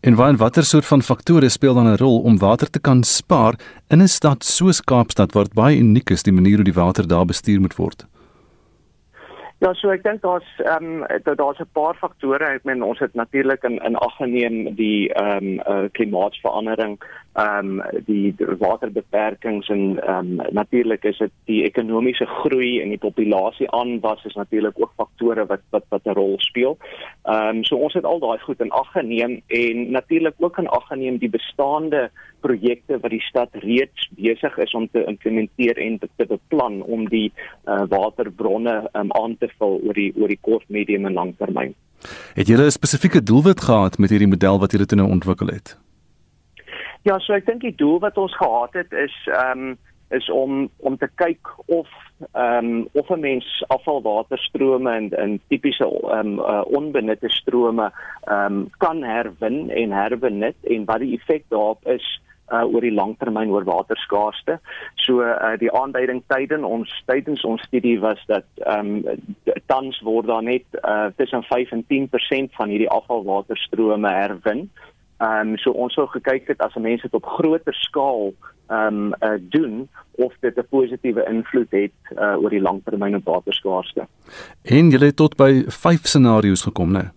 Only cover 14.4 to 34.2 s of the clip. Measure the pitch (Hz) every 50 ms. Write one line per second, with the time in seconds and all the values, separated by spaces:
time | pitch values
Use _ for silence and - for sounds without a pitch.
14.4 | 120 117 113 113 110 - 110 98 113 107 107 104 101 - - - 101 104 101 98
15.4 | 98 98 95 - - - 101 98 95 101 _ - 113 107 101 90 95 104 - -
16.4 | - 110 - 98 110 110 110 110 113 107 104 101 - - - - - _ _ -
17.4 | 107 107 104 104 98 98 95 95 95 - - - - - 107 101 98 101 98 -
18.4 | - - 92 87 101 - 107 113 - 110 101 110 101 _ - 104 107 107 101 -
19.4 | - 113 107 104 101 - 107 101 98 95 95 - - - 95 90 90 90 90 87
20.4 | - - - 101 104 - - 123 120 113 110 101 - 104 104 - 110 101 _ _
21.4 | _ - 113 107 78 101 - - 117 110 113 113 117 127 120 - 120 - - -
22.4 | - 151 139 131 127 123 123 117 78 101 107 101 - 104 - - 131 107 104 95
23.4 | 95 110 - - - - - 117 123 123 120 113 95 110 107 - - 107 - 104
24.4 | 101 - - 107 107 107 98 - - - _ - 107 - _ _ 117 117 113 110
25.4 | 107 - 101 - _ _ - 104 - _ - 98 _ 110 98 101 98 98 98 92
26.4 | - - _ 120 123 131 156 _ - - - - - - - _ _ - 110 110
27.4 | 107 107 110 113 110 - 151 123 139 151 151 185 160 - 165 170 139 117 113 110
28.4 | - - 131 _ 117 104 - - 131 - - 190 147 113 117 113 117 120 123 117
29.4 | _ _ 117 117 120 120 113 120 120 120 123 131 - _ 165 165 165 160 151 _
30.4 | 170 175 170 - 175 - - - - - 147 135 131 127 127 120 - 117 101 113
31.4 | - - - - 143 139 147 151 160 160 151 147 127 110 _ - - - _ _
32.4 | - - 127 104 95 120 120 120 _ _ 147 123 - 120 110 110 - - _ 127
33.4 | 120 - _ 107 95 101 117 123 135 - _ - - - - -